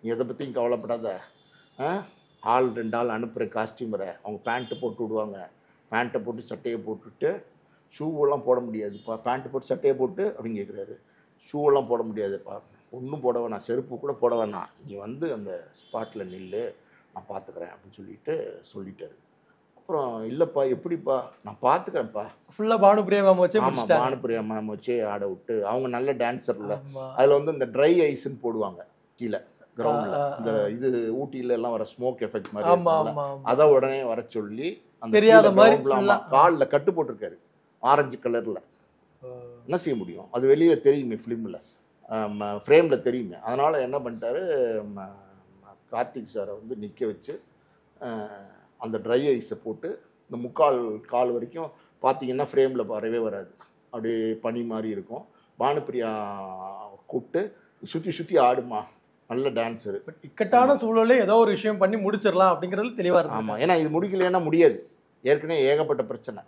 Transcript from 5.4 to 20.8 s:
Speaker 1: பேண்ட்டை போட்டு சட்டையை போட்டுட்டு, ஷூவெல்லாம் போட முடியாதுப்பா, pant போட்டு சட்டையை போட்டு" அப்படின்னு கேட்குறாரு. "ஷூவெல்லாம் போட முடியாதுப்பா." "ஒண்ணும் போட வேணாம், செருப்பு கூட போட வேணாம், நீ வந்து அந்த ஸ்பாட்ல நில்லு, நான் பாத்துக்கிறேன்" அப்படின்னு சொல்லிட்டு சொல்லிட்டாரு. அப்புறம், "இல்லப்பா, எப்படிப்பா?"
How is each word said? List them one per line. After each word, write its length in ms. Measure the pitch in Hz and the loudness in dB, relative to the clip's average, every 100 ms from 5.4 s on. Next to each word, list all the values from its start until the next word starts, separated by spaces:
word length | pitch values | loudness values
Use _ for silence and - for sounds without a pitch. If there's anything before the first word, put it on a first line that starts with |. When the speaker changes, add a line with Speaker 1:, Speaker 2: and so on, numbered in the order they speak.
| 87 _ _ _ _ | -16 _ _ _ _
Speaker 1:
பேண்ட்டை 320 | 110 120 123 | -4 -2 -4
போட்டு 200 | 107 113 | -8 -12
சட்டையை 380 | 107 110 123 117 | -12 -10 -8 -8
போட்டுட்டு, 640 | 107 107 - _ 147 190 - _ _ _ _ - | -8 -12 -14 _ -4 -4 -10 _ _ _ _ -10
ஷூவெல்லாம் 440 | 156 156 143 143 | -8 0 0 0
போட 180 | 120 127 | 2 0
முடியாதுப்பா, 540 | 120 110 104 101 - 113 | 0 -8 -8 -10 -12 -8
pant 340 | 120 127 131 | -4 -4 -4
போட்டு 160 | 131 - | -10 -6
சட்டையை 320 | 131 139 131 | 0 0 2
போட்டு" 360 | 127 92 202 - | -2 -2 -6 -4
அப்படின்னு 180 | 113 107 | -8 -8
கேட்குறாரு. 380 | 98 101 98 - _ _ _ _ _ | -8 -12 -14 -16 _ _ _ _ _
"ஷூவெல்லாம் 340 | 147 147 139 120 | -2 4 4 2
போட 160 | 120 | -2
முடியாதுப்பா." 580 | 113 107 101 98 - 101 _ _ _ | -2 -4 -6 -6 -10 -16 _ _ _
"ஒண்ணும் 300 | 123 127 147 | -14 -12 -4
போட 180 | 123 120 | -2 -2
வேணாம், 200 | 117 104 | -4 -8
செருப்பு 400 | - 120 131 123 | -6 -6 -6 -8
கூட 140 | 143 | -8
போட 320 | 135 120 117 | -4 -2 0
வேணாம், 220 | 110 104 87 _ - | -2 -4 -12 _ -16
நீ 80 | |
வந்து 380 | 101 104 131 160 | -14 -12 -8 -8
அந்த 360 | 117 98 90 - | -8 -10 -14 -16
ஸ்பாட்ல 520 | _ _ 113 110 110 | _ _ -12 -10 -12
நில்லு, 500 | 92 92 92 101 117 - _ _ _ | -14 -14 -10 -8 -8 -12 _ _ _
நான் 100 | 95 95 | -20 -14
பாத்துக்கிறேன்" 420 | 98 - 90 85 | -14 -14 -16 -16
அப்படின்னு 260 | 90 98 104 | -16 -20 -20
சொல்லிட்டு 680 | 95 98 - 156 98 - _ | -20 -16 -8 -8 -8 -12 _
சொல்லிட்டாரு. 420 | 95 95 95 - _ _ _ _ _ _ _ | -16 -16 -16 -18 _ _ _ _ _ _ _
அப்புறம், 540 | - 156 131 113 110 | -6 -4 -4 -6 -8
"இல்லப்பா, 380 | 131 165 151 135 | -2 -2 0 -2
எப்படிப்பா?" 640 | 127 | -2